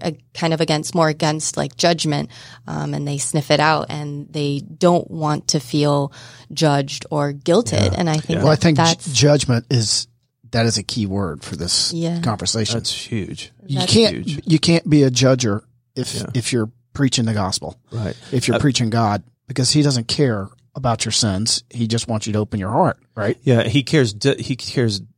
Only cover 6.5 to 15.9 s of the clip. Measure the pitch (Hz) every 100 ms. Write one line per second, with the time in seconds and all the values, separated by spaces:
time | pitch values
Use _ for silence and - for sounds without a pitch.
6.5 | 143 160 143 139 - - 151 143 143 170
7.5 | 180 240 - - - 170 156 - 165 151
8.5 | 156 175 147 165 165 - 120 143 147 -
9.5 | 117 - 127 104 - - _ _ _ 113
10.5 | 120 113 107 92 120 101 98 92 76 -
11.5 | 73 90 - - 170 165 170 165 107 -
12.5 | 113 107 117 - - - 113 90 - -
13.5 | _ - 135 180 220 220 - - 147 -
14.5 | 160 - 170 - 147 135 120 131 127 117
15.5 | 104 - _ _